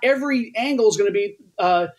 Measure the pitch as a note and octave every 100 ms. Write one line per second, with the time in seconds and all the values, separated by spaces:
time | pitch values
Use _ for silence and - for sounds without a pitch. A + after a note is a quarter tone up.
0 | B3+ C4+ C#4+ C4 A3+ A3 C4 C4+ A3+ E3
1 | G3+ G3 G3+ - _ - F3+ F3 E3+